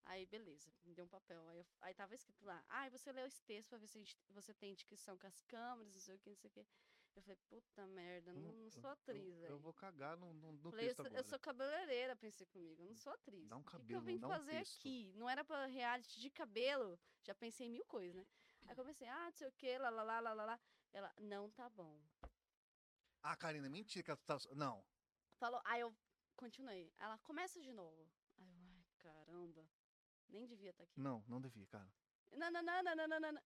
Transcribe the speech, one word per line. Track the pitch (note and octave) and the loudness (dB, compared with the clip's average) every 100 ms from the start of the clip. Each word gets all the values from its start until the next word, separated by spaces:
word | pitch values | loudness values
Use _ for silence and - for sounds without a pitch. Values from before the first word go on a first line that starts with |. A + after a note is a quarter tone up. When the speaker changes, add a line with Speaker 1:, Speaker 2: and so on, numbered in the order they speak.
| - | -4
Speaker 1:
Aí, | F#3+ F#3 | -4 -4
beleza, | G#3+ G#3 D3 D#3+ - | -6 -6 -12 -14 -18
me | E3+ | -14
deu | E3+ F3 | -10 -8
um | |
papel. | F#3+ _ E3 E3 | -10 _ -12 -10
Aí, | E3+ | -12
eu, | F3 _ | -12 _
aí | F#3 | -8
tava | F#3 G3 B3 | -4 -6 -6
escrito | - - G3+ | -12 -12 -6
lá, | E3+ - | -6 -2
"Ah, | B3 C4+ | 0 0
e | |
você | B3 - | -4 -4
lê | C4 C4 | -2 -2
esse | - | -4
texto | - G#3+ G#3+ | -6 -8 -6
pra | A#3 | -12
ver | G#3 | -10
se | A3 | -12
a | |
gente, | G3+ - _ | -12 -14 _
você | G3 G3+ | -14 -14
tem | G#3 G3+ F#3+ | -8 -6 -6
dicção | - G#3 - F#3 | -10 -10 -8 -8
com | G3 | -8
as | - | -12
câmeras, | _ A#3 A#3 A#3+ G#3+ | _ -4 -2 -4 -6
não | F#3+ | -12
sei | G3 F#3+ | -12 -12
o | |
que, | G3 | -12
não | G#3 | -14
sei | G#3+ | -14
o | |
que." | G#3 G#3 _ - - - - | -14 -16 _ -20 -20 -20 -18
Eu | |
falei, | G3 F#3 _ | -10 -10 _
"Puta | G#3 - - F#3+ | -14 -12 -8 -6
merda, | F#3+ F3 F3+ E3+ | -4 -4 -4 -4
não, | F#3 - | -6 -4
Speaker 2:
Hum, | A3+ A3 | -6 -8
Speaker 1:
não | |
sou | G#3 C4+ | -6 -6
Speaker 2:
eu, | |
Speaker 1:
atriz, | D4 - - F#3+ E3+ | -6 -4 -2 -2 -6
Speaker 2:
eu, | |
Speaker 1:
velho." | E3 | -6
Speaker 2:
eu | C#3+ | -4
vou | D3+ | -6
cagar | D#3+ G3 E3 C#3 E3+ | -6 -8 -4 -2 -2
no, | F3+ | -6
no, | D#3 D#3+ | -8 -8
no | D3+ D#3 | -6 -4
Speaker 1:
Falei, | A3 A#3 | 2 2
"Eu | |
Speaker 2:
texto | B3 | 2
Speaker 1:
sou, | D3+ | 0
eu | A3+ | 0
Speaker 2:
agora. | C4 | 0
Speaker 1:
sou | C#4 | 0
cabeleireira", | - B3 C4+ D#4 F4+ B3 B3+ A#3+ | 0 2 4 4 4 6 4 2
pensei | G#3+ - F#3 | -4 -8 -12
comigo, | F#3+ E3 D#3+ | -10 -10 -8
"eu | F3 | -10
não | A3+ | -8
sou | - | -6
atriz. | - - G3+ D#3 | -6 -8 -10 -6
Speaker 2:
Dá | A3 | -6
um | |
Speaker 1:
O | |
que | - E3+ A#2 | -6 -8 -2
que | A#2+ | 0
eu | |
Speaker 2:
cabelo, | A#2 | 2
Speaker 1:
vim | F4 | 2
Speaker 2:
dá | B3 | 4
um | |
Speaker 1:
fazer | - C#4+ D#4 | 2 2 0
Speaker 2:
texto. | G4 - | 0 -4
Speaker 1:
aqui?" | C4+ B3+ G3+ F#3+ | -2 -2 -2 -2
Não | A#3+ | 2
era | C4 | 2
pra | D4 D4+ C4+ | 4 2 2
reality | B3+ A#3+ B3 A#3 A3+ | 4 4 4 2 -6
de | B3 | -6
cabelo, | - C#4+ G3+ B3+ C#4+ A3 F3 - - | -2 0 6 8 8 6 0 -10 -14
já | - | -6
pensei | G3+ A#3 A3 A#3+ | -2 -2 -2 -2
em | |
mil | A#3 - | -2 0
coisas, | B3 F3+ F3+ | 0 0 -4
né? | G3+ _ - - - | -10 _ -20 -18 -10
Aí | A#3+ | -6
comecei, | B3+ D4+ A#3 | -6 -6 -4
"Ah, | C#4 E4+ | -2 -2
não | |
sei | - C#4 | -2 -6
o | |
que, | - C4 B3+ | 0 2 6
lá, | C4 | 6
lá, | A3+ | 4
lá, | A3 A3+ | 4 6
lá, | A#3 | 4
lá, | A3 G#3+ | 4 2
lá." | A#3 _ - _ | 0 _ -20 _
Ela, | G3 G3 - | -4 -4 -4
"Não, | G#3 G3+ G#3 | -2 -2 -2
tá | G#3+ B3 | -4 -10
bom." | A3 E3 D3+ D3+ _ - _ _ _ _ _ _ _ _ _ | -8 -10 -10 -18 _ -10 _ _ _ _ _ _ _ _ _
Speaker 2:
Ah, | D3+ D#3+ | 2 4
Karina, | E3 D3+ C#3 | 4 2 2
mentira | D3+ G#3+ F#3+ | 0 -2 -2
que | E3 | 2
ela | D3 - | 0 4
tá... | C#3+ - C3+ | 2 2 4
Não. | D3 G#2+ - _ _ _ _ - | 4 4 -6 _ _ _ _ 0
Speaker 1:
Falou, | A#3+ A#3+ - | 4 4 6
aí | A#3 | 6
eu | A#3 A3 _ _ _ - | 6 0 _ _ _ -8
continuei. | B3 - C4+ F#3+ E3 - | -8 -6 -4 -4 -4 -4
Ela, | G#3 A3 | -4 -4
"Começa | - D4 F#4 F#4 | -4 0 0 -2
de | C4+ | -6
novo." | A3+ E3+ D#3+ D#3+ _ _ - | -6 -6 -10 -18 _ _ -20
Aí | F#3 | -16
eu, | F3 F3+ F3+ | -14 -14 -16
"Ai, | - _ | -20 _
caramba, | F3 D#3 D3+ F3 F3 D#3+ D#3+ _ _ _ _ _ _ | -16 -14 -8 -6 -6 -8 -14 _ _ _ _ _ _
nem | G3+ A#3+ | -4 -4
devia | A#3 G3 | -4 -8
tá | F3 | -8
aqui." | F3 - | -10 0
Speaker 2:
Não, | C3+ A#2+ G#2+ | 2 2 0
não | A#2+ | -2
devia, | C3 A2+ F#2+ | -2 -6 -8
cara. | G#2+ G2 - _ _ _ | -8 -8 -14 _ _ _
Speaker 1:
"Não, | B3+ E4+ | 0 2
não, | E4+ | 4
não, | E4+ F4+ | 4 6
não, | F4+ D#4+ | 6 6
não, | D#4 | 6
não, | D#4+ | 6
não, | D#4 | 4
não. | D4+ | 0